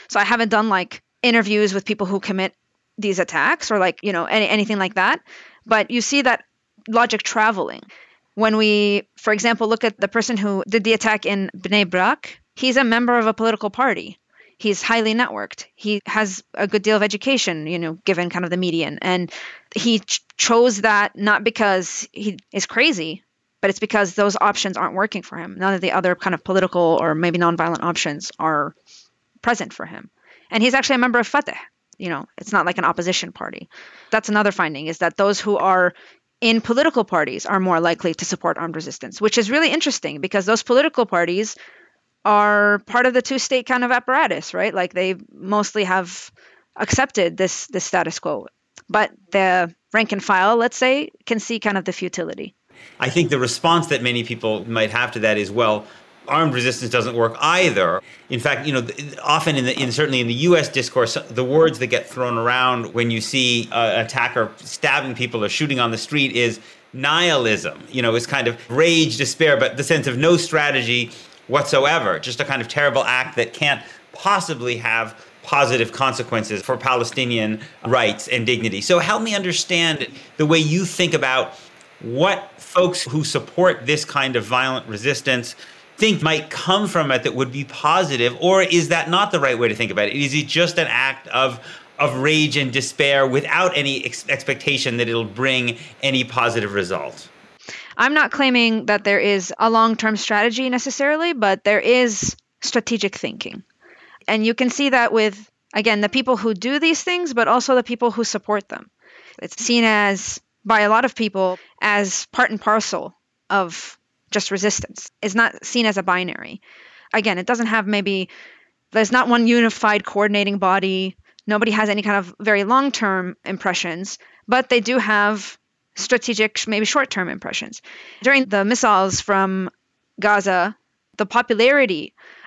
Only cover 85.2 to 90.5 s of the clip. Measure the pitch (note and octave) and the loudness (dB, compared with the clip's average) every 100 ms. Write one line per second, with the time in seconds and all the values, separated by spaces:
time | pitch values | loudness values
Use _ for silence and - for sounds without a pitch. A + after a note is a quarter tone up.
85.2 | C#3 B2 A2+ - - - - - A3 F3+ | 0 -2 -2 -12 -20 -20 -14 -2 0 2
86.2 | D#3+ D#3 - - F3+ G3 G3+ F3 D3 B2+ | 2 0 -4 -6 0 0 2 0 0 0
87.2 | B2+ B2 C3 C#3 C#3 - D3 F3+ F3 C3 | 0 -2 -4 -6 -10 -2 2 2 2 0
88.2 | B2 A#2+ F3 F#3+ F3 E3+ D3+ E3 D#3+ F3+ | 0 2 4 4 4 2 2 0 0 0
89.2 | G#3 E3 C#3 A#2 A#2 G#2 G#2+ F#2+ G#2 C#3 | 2 2 2 2 0 0 -2 0 0 0
90.2 | C#3 D3+ - | -2 -2 0